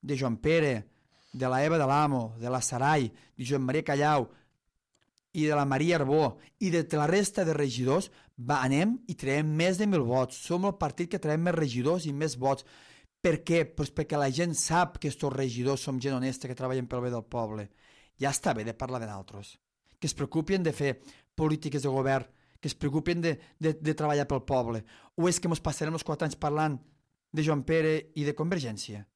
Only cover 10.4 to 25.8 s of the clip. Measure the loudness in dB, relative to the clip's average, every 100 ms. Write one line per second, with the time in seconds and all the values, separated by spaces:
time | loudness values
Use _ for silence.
10.4 | -4 0 0 0 -4 -2 -4 -2 0 0
11.4 | 2 2 0 0 2 0 -2 -2 -4 0
12.4 | 0 0 -4 -20 -20 -20 _ _ 0 0
13.4 | 2 2 2 -4 -6 -4 -2 0 0 0
14.4 | -2 -2 0 2 2 -2 -6 -4 -4 -2
15.4 | -2 0 0 0 -2 -4 -2 -2 -2 -4
16.4 | -8 -6 -4 -2 -4 -4 -4 -4 -6 -4
17.4 | -4 -6 -10 _ _ -20 _ _ -2 0
18.4 | -2 -2 -4 -6 -6 -6 -6 -10 -12 -16
19.4 | -18 -20 _ _ _ _ -6 -4 -4 -2
20.4 | 0 0 0 0 -2 -2 -10 -20 _ -2
21.4 | 0 0 -2 -2 0 0 2 0 -2 _
22.4 | _ _ -8 -4 -2 0 0 0 0 -2
23.4 | -8 _ -2 0 -2 0 2 2 2 -2
24.4 | 0 0 0 -4 -6 -20 -14 0 2 2
25.4 | 0 -2 -2 -4